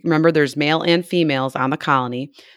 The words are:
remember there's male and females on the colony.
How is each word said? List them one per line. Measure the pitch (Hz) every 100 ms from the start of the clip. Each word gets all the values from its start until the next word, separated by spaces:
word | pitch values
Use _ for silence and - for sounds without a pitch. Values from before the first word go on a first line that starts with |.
remember | - 156 165
there's | 156 143 147
male | 147 160
and | 160 170 175
females | 175 160 135 131
on | 131 131
the | 151
colony. | - 139 123 123 139 - -